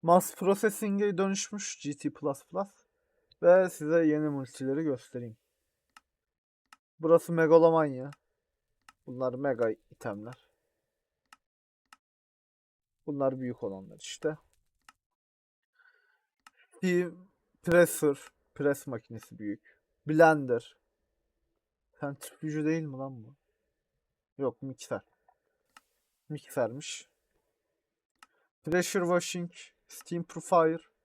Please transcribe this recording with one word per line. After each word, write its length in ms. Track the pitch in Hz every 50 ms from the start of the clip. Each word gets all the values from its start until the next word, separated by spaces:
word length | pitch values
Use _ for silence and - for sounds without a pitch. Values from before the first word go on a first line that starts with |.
Mass 340 | - 165 170 180 175 - -
Processing'e 800 | - 196 180 196 190 - 214 202 - 220 208 196 196 208 208 196 165
dönüşmüş 640 | 196 196 196 196 - - - 202 196 - - -
G 160 | - 143 147 -
T 160 | - 147 147
plus 300 | - 143 143 139 - -
plus. 260 | _ - 185 196 196 _ _ _ _ _ _ _ _ _ _ _ _ _ _
Ve 280 | - 175 180 190 185 180
size 360 | - - 156 151 160 170 165
yeni 240 | 156 151 151 151 151
multileri 540 | 143 139 131 123 - - 135 131 135 147 165
göstereyim. 540 | 156 135 120 - - - 123 120 117 107 _ _ _ _ _ _ _ _ _ _ _ _ - _ _ _ _ _ _ _ _ _ _ _ _ _ _ - _ _ _ _ _
Burası 340 | 156 160 165 165 - - 170
Megalomania. 800 | 165 160 156 160 165 160 165 165 160 156 147 135 127 127 143 139 _ _ _ _ _ _ _ _ _ _ _ _ _ _ - _ _ _ -
Bunlar 260 | 127 123 131 127 123
mega 360 | 127 143 143 131 113 120 110
itemler. 800 | 107 _ _ _ - _ - 120 101 101 104 117 127 _ _ _ _ _ _ _ _ _ _ _ _ _ _ _ _ _ _ _ - _ _ _ _ _ _ _ _ _ _ _ - _ _ _ _ _ _ _ _ _ _ _ _ _ _ _ _ _ _ _ _ _ _
Bunlar 340 | - 147 139 139 135 131 131
büyük 240 | 131 123 120 - -
olanlar 360 | 104 95 95 95 95 107 -
işte. 380 | - - - - - 156 156 151 _ _ _ _ _ _ _ _ _ - _ _ _ _ _ _ _ _ _ _ _ _ _ _ _ _ _ _ _ _ _ _ _ _ _ _ _ _ _ _ _ - _ _ _ _ _ -
Bir 320 | - 185 180 175 180 175 175 180 185 _ _ _ _ _ _ _ _
presser. 540 | 170 170 175 - 165 - - - 151 139 - - - _ _ _ _ _
Pres 320 | - 147 143 143 - - -
makinesi 520 | 127 113 _ _ 117 110 - - - -
büyük. 380 | 107 104 101 - _ _ _ _ _ _ _ _ _ 147
Blender. 680 | 156 156 165 160 160 151 139 127 120 117 - - _ _ _ _ _ _ _ _ _ _ _ _ _ _ _ _ _ _ _ _ _ _ _ _ _ _
Sentrifüjü 680 | - 143 143 - - - - _ - 156 151 156 151
değil 180 | 151 160 165 160
mi 140 | 147 135 131
lan 260 | 135 135 135 120 107
bu? 120 | 117 139 _ _ _ _ _ _ _ _ _ _ _ _ _ _ _ _ _ _ _ _ -
Yok, 240 | 143 127 117 _
mikser. 400 | - 135 127 _ - - 123 98 - _ _ _ _ _ _ _ _ _ _ _ _ _ _ - _ _ _ _ _ _ _ _ _ _
Miksermiş. 800 | 151 143 - - - 143 123 110 117 139 156 - - - - _ _ _ _ _ _ _ _ _ _ _ _ _ _ _ _ _ _ _ _ _ _ _ - _ _ _ _ _ _ _ _
Pressure 400 | 160 160 180 175 - - 202 175
washing. 480 | 170 180 175 170 - - 180 175 170 - - - - _ _ _ _
Steam 360 | - - - - 170 170 165
purifier. 680 | _ - 170 - - 190 175 160 160 160 165 - _ _ _